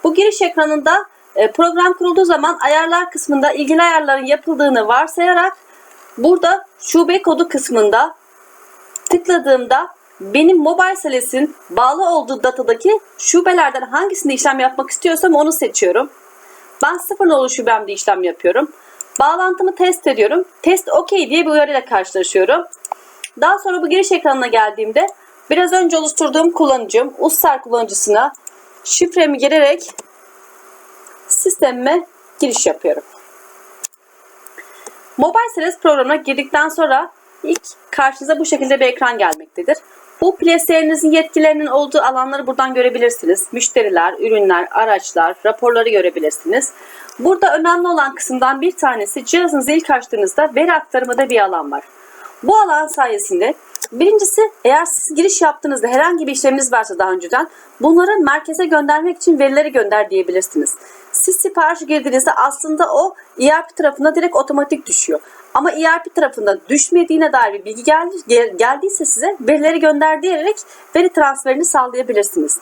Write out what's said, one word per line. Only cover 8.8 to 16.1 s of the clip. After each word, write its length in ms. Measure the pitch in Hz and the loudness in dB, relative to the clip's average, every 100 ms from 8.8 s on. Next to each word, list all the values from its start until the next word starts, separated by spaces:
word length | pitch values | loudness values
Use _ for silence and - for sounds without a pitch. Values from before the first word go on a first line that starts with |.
| - - - | -20 -16 -2
tıkladığımda 760 | 349 339 339 269 262 240 262 349 - _ _ | -2 0 -2 2 0 2 -2 -2 -12 _ _
benim 380 | 190 226 320 370 | -4 2 4 4
Mobile 380 | 294 339 370 381 | 2 2 0 0
Sales'in 600 | 311 262 247 254 294 - - | -4 -4 -2 -2 -4 -6 -6
bağlı 400 | 180 247 302 370 | 0 2 2 0
olduğu 340 | 339 226 254 | 0 -2 -2
datadaki 560 | 254 254 226 226 370 427 - - | -2 -2 -2 0 2 0 -2 -10
şubelerden 640 | - 339 359 359 294 262 | 0 2 2 2 0 -2
hangisinde 520 | 254 269 392 381 285 | -4 -2 -2 -2 -4
işlem 260 | 262 294 269 | 0 0 2
yapmak 300 | 254 262 262 | 0 -2 -8
istiyorsam 460 | - 359 320 359 294 | -2 -2 0 2 2
onu 160 | 302 | 2
seçiyorum. 580 | 320 262 - 185 185 285 | 0 -4 0 0 0 -2